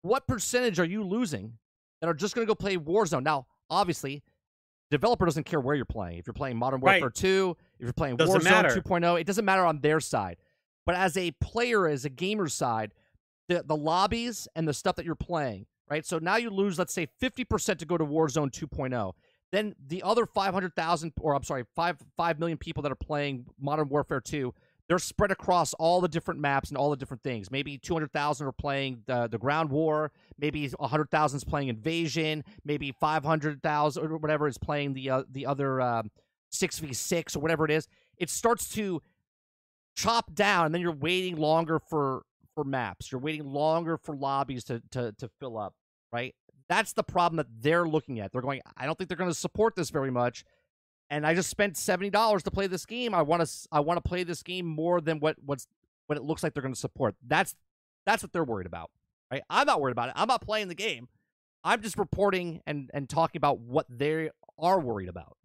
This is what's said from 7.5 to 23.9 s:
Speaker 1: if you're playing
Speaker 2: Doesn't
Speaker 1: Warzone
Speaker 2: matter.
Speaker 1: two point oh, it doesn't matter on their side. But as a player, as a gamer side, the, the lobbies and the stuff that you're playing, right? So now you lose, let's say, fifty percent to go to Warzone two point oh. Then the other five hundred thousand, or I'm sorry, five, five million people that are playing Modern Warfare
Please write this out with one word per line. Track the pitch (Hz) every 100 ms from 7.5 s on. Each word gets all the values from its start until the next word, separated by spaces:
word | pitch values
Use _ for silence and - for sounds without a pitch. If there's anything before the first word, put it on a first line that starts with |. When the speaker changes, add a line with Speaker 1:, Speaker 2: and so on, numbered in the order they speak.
| 165 _ _
Speaker 1:
if | 120
you're |
playing | - 147 123
Speaker 2:
Doesn't | 165 190
Speaker 1:
Warzone |
Speaker 2:
matter. | 170 214 175 156
Speaker 1:
two |
point | - 180 170
oh, | 175
it | 160
doesn't | 196 202
matter | 190 175
on | 151
their | 147 156
side. | - 117 95 87 _ _ _ _ -
But | 180
as | 190 165
a | 175 -
player, | - 226 240 220 170
as | 147
a | 139
gamer | 127 185 214 165
side, | - 131 113 107 _ _ _ _ _ -
the, | 175 139
the | 156
lobbies | 151 175 202 233 240 214 - -
and | 156
the |
stuff | 139 190 180
that | 165
you're | 151
playing, | - 175 139 101 98 _ _
right? | 151 -
So | 170
now | 165 220
you | 233
lose, | 196 202 170
let's | 180
say, | - 156 _
fifty | 254 -
percent | 247 214 - 185
to | 156
go | 170
to | 151
Warzone | 151 156 151 139
two | - 151
point | - 135
oh. | 127 98 - _ _ _
Then | 190 214 - 135
the | 180
other | 185 233 214
five | - 196
hundred | 185 185 -
thousand, | 165 170 160 -
or | 156 139
I'm |
sorry, | - 139 120 -
five, | 170 165 - -
five | 170 151
million | 165 156
people | - 156
that | 143
are | 131
playing | - 151 143 131 123 -
Modern | 139 151
Warfare | 147